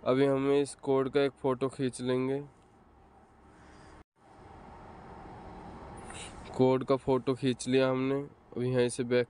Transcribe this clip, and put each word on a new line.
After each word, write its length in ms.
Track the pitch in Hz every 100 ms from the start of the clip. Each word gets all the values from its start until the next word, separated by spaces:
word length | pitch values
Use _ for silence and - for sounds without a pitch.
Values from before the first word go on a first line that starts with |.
अभी 220 | 120 131 139
हमें 360 | 135 139 143
इस 120 | 139 -
कोड 260 | 139 135 135
का 120 | 143
एक 100 | 139 -
फ़ोटो 260 | 135 127 135
खींच 320 | - 131 -
लेंगे। 380 | 127 127 131 139 143 - _ - - - - - - - - - - - - - - _ - - - - - - - - - - - - - - - - - - - - - - - -
कोड 260 | 127 131 123
का 100 | 135
फ़ोटो 360 | - 131 127 127
खींच 320 | 135 120 127
लिया 220 | 131 131
हमने। 260 | 131 131 139
अभी 540 | 143 - - - 123
यहीं 200 | 127 123
से 140 | - 120
back 220 | 123